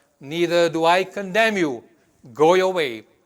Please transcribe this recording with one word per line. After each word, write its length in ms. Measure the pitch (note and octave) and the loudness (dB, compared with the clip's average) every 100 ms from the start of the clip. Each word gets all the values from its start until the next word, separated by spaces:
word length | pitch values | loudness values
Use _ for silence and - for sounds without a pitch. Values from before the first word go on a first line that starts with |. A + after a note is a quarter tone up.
| _ _ | _ _
"Neither 480 | C#3 E3+ E3+ F3 E3+ | -10 -4 0 2 0
do 160 | D#3+ | 2
I 200 | E3 F3+ | 2 2
condemn 520 | F#3+ G3+ G3 G3+ A3 G3+ | 0 -8 -4 0 0 0
you. 260 | D#3 A#2 - _ _ _ C3+ | -4 -4 -14 _ _ _ -18
Go 220 | A2 D#3 | 0 4
your 180 | F#3 F#3 | 4 2
way, 340 | F3+ C#3 A2 - _ | -2 -6 -8 -16 _